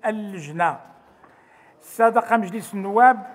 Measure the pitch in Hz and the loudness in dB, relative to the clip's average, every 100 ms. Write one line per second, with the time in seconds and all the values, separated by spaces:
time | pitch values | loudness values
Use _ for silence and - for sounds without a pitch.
0 | 220 214 208 190 147 160 170 131 - - | -4 -6 -8 -12 -12 -2 -2 -2 -14 -20
1 | _ _ - _ _ _ _ _ - - | _ _ -20 _ _ _ _ _ -20 2
2 | 226 226 226 226 196 220 185 202 190 208 | 2 2 0 0 0 -8 -10 -10 -2 6
3 | 247 240 - | 6 4 -4